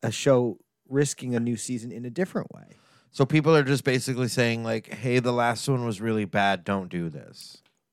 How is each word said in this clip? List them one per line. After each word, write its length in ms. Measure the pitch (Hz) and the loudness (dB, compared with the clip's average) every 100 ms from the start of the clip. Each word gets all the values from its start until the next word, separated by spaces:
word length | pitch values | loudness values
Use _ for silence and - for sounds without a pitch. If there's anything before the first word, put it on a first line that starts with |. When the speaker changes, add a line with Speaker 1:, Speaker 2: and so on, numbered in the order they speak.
Speaker 1:
a 80 | 117 | -6
show 480 | - 147 127 120 92 _ _ - | 0 4 4 4 -4 _ _ -4
risking 480 | 135 143 - 127 120 | 0 0 -2 -4 -2
a 40 | |
new 160 | 117 113 | -2 -4
season 360 | - 123 120 | -6 -8 -8
in 120 | 107 | -12
a 60 | 123 | -8
different 420 | 120 185 202 - | -4 -4 -4 -8
way. 240 | - - - _ _ _ | -14 -20 -20 _ _ _
Speaker 2:
So 120 | - | 0
people 300 | 131 151 151 160 | 2 4 6 6
are 60 | |
just 220 | 135 139 | 6 2
basically 440 | 131 127 131 123 123 | 2 0 0 -2 -2
saying, 360 | - 117 117 | 2 2 0
like, 280 | 113 113 - | -2 -4 -6
"Hey, 280 | - 127 123 | -8 0 2
the 120 | 123 | 2
last 360 | 120 120 113 - | 2 2 0 0
one 160 | 131 120 | 0 -2
was 140 | 98 | -4
really 240 | 113 110 | -2 -2
bad. 400 | 98 104 98 95 | 0 2 2 2
Don't 240 | 85 98 90 | 0 -2 -2
do 200 | 87 82 | -6 -6
this." 540 | 73 - - - - _ _ _ | -8 -16 -20 -20 -20 _ _ _